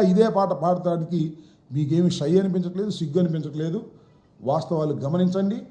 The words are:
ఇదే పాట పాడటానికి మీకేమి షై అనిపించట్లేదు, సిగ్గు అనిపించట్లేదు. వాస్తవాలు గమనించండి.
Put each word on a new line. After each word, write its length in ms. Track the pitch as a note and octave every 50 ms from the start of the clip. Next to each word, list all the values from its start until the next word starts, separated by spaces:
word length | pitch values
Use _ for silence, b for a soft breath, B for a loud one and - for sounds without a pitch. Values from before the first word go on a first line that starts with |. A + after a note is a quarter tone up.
| G#3 F#3
ఇదే 140 | F3+ G#3 A3 A3 - F#3+
పాట 140 | G3 F3+ F3+ - D#3
పాడటానికి 580 | E3+ F3+ F3 - F3 E3+ E3+ D#3+ - F3 E3+ D#3 E3 - B B B B B B _ B2+
మీకేమి 340 | C#3 D3+ C3 D#3 E3+ F3+ F3 - -
షై 140 | D3 D3 E3+ F#3
అనిపించట్లేదు, 500 | G3 F#3+ F3 F#3 F3 F3 F3 F#3 G#3 G#3 F#3 -
సిగ్గు 220 | E3+ D3 C#3 F#3
అనిపించట్లేదు. 580 | F3+ E3 D#3+ D#3+ D3 D3+ C3+ D3+ D#3 E3 E3 G#3+ A3 - b b b b b b b b b _ G2+ B2
వాస్తవాలు 440 | C#3+ D#3+ D#3 - E3+ D#3 D#3 D3+ C#3+ C3+ C3
గమనించండి. 540 | C#3 D#3+ F3+ F#3 F3+ F3+ G3 G3 G3 A3+ B3+ - -